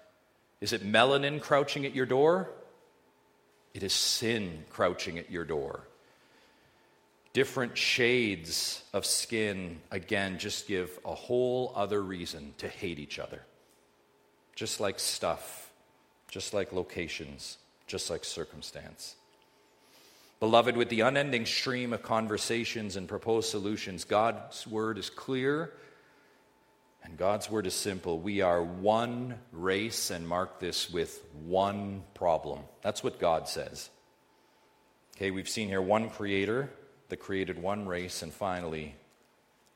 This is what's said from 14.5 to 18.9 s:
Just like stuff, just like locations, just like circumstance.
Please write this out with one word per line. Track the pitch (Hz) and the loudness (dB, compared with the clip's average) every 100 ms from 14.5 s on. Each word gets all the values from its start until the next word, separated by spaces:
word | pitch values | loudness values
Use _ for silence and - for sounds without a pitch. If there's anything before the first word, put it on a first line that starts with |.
Just | - 113 - | -8 -6 0
like | 104 95 | -2 0
stuff, | - - 90 78 - - - _ _ _ _ _ - | -4 0 0 0 -4 -14 -16 _ _ _ _ _ -14
just | 98 - | -10 -4
like | 104 92 | -2 0
locations, | 92 87 - 82 - 76 69 - - _ _ - | -2 -4 -4 -4 -6 -8 -10 -14 -14 _ _ -8
just | 95 - | -6 -4
like | 82 | -4
circumstance. | - - 78 113 - - 78 | -6 -6 -8 -10 -14 -12 -14